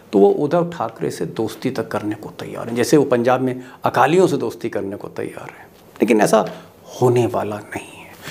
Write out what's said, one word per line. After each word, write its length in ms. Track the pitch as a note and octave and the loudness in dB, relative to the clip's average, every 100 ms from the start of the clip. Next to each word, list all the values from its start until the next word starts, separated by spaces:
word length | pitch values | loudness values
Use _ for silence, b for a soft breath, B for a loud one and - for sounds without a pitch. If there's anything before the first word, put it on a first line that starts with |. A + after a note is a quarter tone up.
| B | B
तो 60 | - | 6
वो 100 | G3+ | 6
उद्धव 400 | - D3 F3 E3+ | 6 2 2 0
ठाकरे 420 | - A#2 - D#3 | -4 -8 -4 -6
से 140 | - E2+ | -4 -8
दोस्ती 460 | - G#2+ - C3 | -4 -6 -4 -4
तक 160 | A#2+ A2+ | -4 -4
करने 280 | G#2+ G#2 G#2+ | -4 -4 -6
को 140 | F2 | -10
तैयार 400 | - - - A2+ | -12 -12 -10 -6
हैं, 60 | A#2 | -2
जैसे 220 | A#2 D3+ | 4 4
वो 80 | C3 | 4
पंजाब 360 | A#2+ A#2 B2+ | 2 2 0
में 220 | C3 B2 B B | -2 -6 B B
अकालियों 440 | B2 B2 C3+ F3 F3 | -4 2 4 4 4
से 100 | C3+ | 2
दोस्ती 320 | A#2 - A#2 | -4 -6 -6
करने 260 | G#2 G2 G2+ | -6 -6 -8
को 120 | - | -12
तैयार 420 | - G#2+ - - | -10 -10 -10 -16
हैं, 180 | - - - - - | -18 -20 -20 -20 -4
लेकिन 200 | G#3+ A3 | 2 4
ऐसा 240 | F#3 G#3+ F3+ B B - - - | 4 4 2 B B -20 -20 0
होने 240 | B2 A#2+ A2+ | 2 2 0
वाला 320 | G2+ G2+ G#2 | -2 -4 -8
नहीं 400 | - - - - | -10 -14 -14 -20
है। 140 | - - B | -20 -18 B